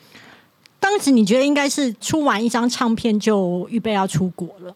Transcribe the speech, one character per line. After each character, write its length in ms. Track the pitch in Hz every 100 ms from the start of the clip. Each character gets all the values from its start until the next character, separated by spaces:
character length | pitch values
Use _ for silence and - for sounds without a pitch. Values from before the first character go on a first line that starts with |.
| _ - - - _ _ - _
当 200 | 392 403
时 100 | 330
你 160 | 254 202
觉 100 | 247
得 80 |
应 80 | 285
该 160 | 285 285
是 240 | - 269
出 280 | 208 - 320
完 240 | 285 202 233
一 20 |
张 220 | 240 240
唱 260 | 240 233 226
片 240 | 240 214
就 480 | 220 202 185 180 175
预 80 | 233
备 120 | 202
要 140 | 208 190
出 240 | - 185 -
国 120 | 170 -
了？ 120 | 180